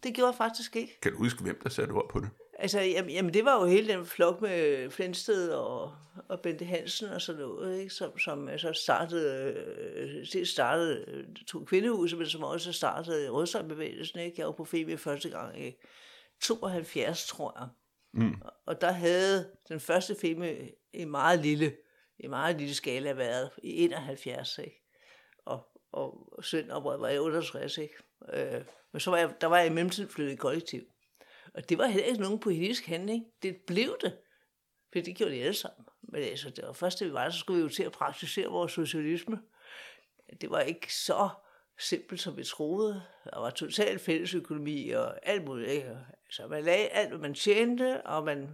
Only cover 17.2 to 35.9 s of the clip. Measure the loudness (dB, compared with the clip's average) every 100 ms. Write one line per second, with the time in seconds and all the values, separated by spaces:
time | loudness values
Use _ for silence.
17.2 | -4 -6 -8 -8 -12 -14 _ _ _ 2
18.2 | 2 2 -8 -10 -6 0 2 4 4 6
19.2 | 6 4 2 -10 -10 -6 2 2 2 0
20.2 | -2 0 -2 -6 -8 -16 _ -10 -4 2
21.2 | 6 6 6 4 2 0 _ _ _ -16
22.2 | -8 -2 0 0 -2 -4 -2 -2 -2 -2
23.2 | 0 0 -4 -8 -4 4 4 4 -6 -8
24.2 | -8 -6 -6 -8 -10 -14 _ _ -20 -20
25.2 | _ _ -8 -8 -10 -20 _ -6 -6 -8
26.2 | -18 -12 -4 -4 -2 -4 -4 -2 0 0
27.2 | 2 0 -2 -4 -6 -6 -8 -12 -20 _
28.2 | -6 -4 -2 -4 -8 -16 _ -6 2 4
29.2 | 4 2 6 8 8 4 0 0 -6 -4
30.2 | -4 -2 0 0 -4 -10 -12 _ _ _
31.2 | -20 -20 -18 -10 0 4 4 4 2 2
32.2 | 0 0 0 2 2 0 -2 -4 -2 -2
33.2 | -4 _ -6 -6 -2 2 2 2 -2 -4
34.2 | _ _ _ _ _ _ _ -4 -4 0
35.2 | 0 0 0 -2 -4 -12 -20